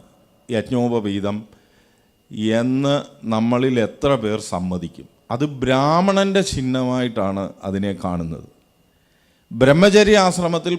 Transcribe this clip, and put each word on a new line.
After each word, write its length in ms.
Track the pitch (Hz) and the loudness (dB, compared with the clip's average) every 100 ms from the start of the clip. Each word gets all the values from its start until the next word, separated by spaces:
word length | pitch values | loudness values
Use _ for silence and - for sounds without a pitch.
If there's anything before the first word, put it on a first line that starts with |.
| - _ _ _ - 113 | -20 _ _ _ -6 -4
യജ്ഞോപവീതം 840 | 104 123 120 117 104 101 101 104 107 _ _ _ _ _ _ _ - 107 110 113 | -2 -2 0 -2 -2 -4 -4 -6 -10 _ _ _ _ _ _ _ -16 -4 -2 0
എന്ന് 360 | 127 131 139 143 - - 110 110 | 0 -2 0 -2 -6 -12 -4 -2
നമ്മളിൽ 400 | 117 123 135 123 104 | 0 0 0 0 -2
എത്ര 240 | - 143 131 | -2 0 0
പേർ 160 | 107 107 - | 0 -4 -4
സമ്മതിക്കും? 560 | 90 90 90 85 - 65 _ - | -6 -4 -6 -8 -16 -20 _ -8
അത് 120 | 120 147 131 | -4 -4 -2
ബ്രാഹ്മണൻ്റെ 760 | 123 131 143 165 196 196 196 196 - | 0 2 2 2 2 2 2 0 0
ചിഹ്നമായിട്ടാണ് 920 | 147 127 127 127 127 123 110 95 98 95 - 95 | -2 -2 -2 -2 -2 -2 -2 -2 -4 -8 -8 -6
അതിനെ 220 | 95 101 92 | -4 -4 -4
കാണുന്നത്. 460 | 95 87 82 76 - _ _ _ _ _ _ _ _ _ - 113 | -4 -4 -6 -10 -14 _ _ _ _ _ _ _ _ _ -10 2
ബ്രഹ്മചര്യ 580 | 131 156 202 208 208 208 185 | 4 6 6 6 6 4 4
ആശ്രമത്തിൽ 460 | 175 170 170 170 | 0 -2 -2 -4